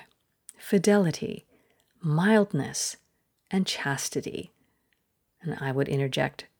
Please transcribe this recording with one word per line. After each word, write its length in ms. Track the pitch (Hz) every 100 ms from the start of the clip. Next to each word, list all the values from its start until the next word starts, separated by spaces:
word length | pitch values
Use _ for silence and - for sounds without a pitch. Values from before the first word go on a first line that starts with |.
| - _ _ _ - -
fidelity, 880 | - 202 202 202 175 - - - _ _ _ _ _ _
mildness, 960 | 160 156 196 220 202 143 - - - - _ _ _ _ _
and 160 | 196 190
chastity. 880 | - 143 139 - 147 - 78 - _ _ _ _ _ _ _ _ _
And 140 | 165 -
I 120 | 135
would 160 | 131 139
interject 580 | 139 139 139 143 - -